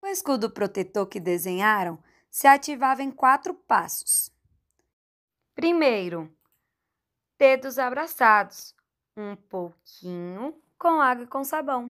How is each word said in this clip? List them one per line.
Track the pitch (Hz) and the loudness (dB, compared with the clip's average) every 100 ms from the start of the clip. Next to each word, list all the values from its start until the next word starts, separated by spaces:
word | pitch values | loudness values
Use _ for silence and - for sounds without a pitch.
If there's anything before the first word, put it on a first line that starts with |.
O | 392 | -6
escudo | 381 - 269 214 | -6 -2 -2 -2
protetor | 226 202 202 185 208 190 | -4 -4 -4 -6 -4 -4
que | 202 | -6
desenharam | 175 175 170 185 196 202 180 160 _ _ _ | -4 -2 -2 0 2 2 0 -6 _ _ _
se | - 277 | 2 6
ativava | 277 277 285 262 262 | 6 4 -2 0 0
em | 269 | -4
quatro | 254 262 277 320 | 0 4 4 0
passos. | 359 _ - 170 - - - - _ _ _ _ _ _ _ _ _ _ _ _ | -12 _ 0 0 -10 -2 -2 -2 _ _ _ _ _ _ _ _ _ _ _ _
Primeiro, | - 330 339 302 220 180 170 156 _ _ _ _ _ _ _ _ _ _ _ | -2 0 4 2 2 -2 -6 -10 _ _ _ _ _ _ _ _ _ _ _
dedos | 269 262 262 254 | 4 4 -2 -4
abraçados, | 254 254 330 - 240 214 196 - - _ _ _ _ - | -4 -4 -8 2 6 6 2 -10 -20 _ _ _ _ -12
um | 208 | -12
pouquinho | 196 _ 190 175 170 _ - 180 180 175 185 262 311 _ _ | -12 _ -8 -8 -12 _ -20 -12 -10 -10 -10 -12 -12 _ _
com | 339 320 | 0 2
água | 269 247 | 2 0
e | 240 | -6
com | 269 | -8
sabão. | 269 311 277 262 240 | -6 -6 -4 -4 -6